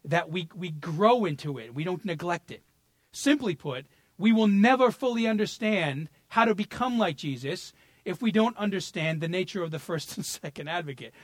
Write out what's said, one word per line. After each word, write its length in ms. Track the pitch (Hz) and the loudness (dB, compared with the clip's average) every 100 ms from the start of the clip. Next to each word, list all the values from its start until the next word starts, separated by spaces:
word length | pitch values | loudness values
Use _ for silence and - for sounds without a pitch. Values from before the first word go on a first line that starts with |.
| 147 | -2
that 240 | 165 160 | 0 0
we, 180 | 175 165 | -4 -6
we 160 | 180 180 | -8 -8
grow 560 | 156 175 156 214 247 190 | -8 -6 2 4 6 2
into 320 | 143 151 131 | -2 -6 -8
it. 160 | 113 | -8
We 100 | 127 | -6
don't 200 | 165 180 | -4 -4
neglect 460 | 196 156 175 165 - | -4 -4 -2 -4 -6
it. 120 | 110 _ _ _ _ _ | -18 _ _ _ _ _
Simply 420 | - 277 294 240 | -2 2 2 2
put, 320 | 170 151 127 139 _ _ - | -4 -6 -10 -10 _ _ 0
we 140 | 202 | 4
will 140 | 226 214 | 6 6
never 440 | 196 226 262 254 | 6 6 8 4
fully 360 | - 254 233 226 | 2 -2 0 0
understand 800 | 214 208 - 214 208 156 135 156 _ _ | 0 -2 -2 0 0 0 -4 -8 _ _
how 160 | 226 | 2
to 100 | 233 | 4
become 440 | 202 208 - 247 240 | 2 -2 -4 -2 2
like 180 | 196 151 | 0 -2
Jesus 560 | 151 127 135 165 - - _ _ | -6 -6 -6 -8 -10 -20 _ _
if 160 | - 180 | -8 -2
we 100 | 226 | 2
don't 260 | 202 226 226 | 4 2 0
understand 640 | 208 196 - 180 160 160 | -4 -4 -6 -4 -4 -2
the 80 | 165 | -2
nature 340 | 180 185 196 | -2 -4 -4
of 80 | 165 | -6
the 80 | 156 | -6
first 380 | - 165 - - | -6 -6 -6 -10
and 80 | 170 | -10
<laughs> 0 | |
second 420 | - 156 - 147 | -10 -12 -12 -6
advocate. 440 | 175 156 131 117 - | -6 -6 -10 -16 -20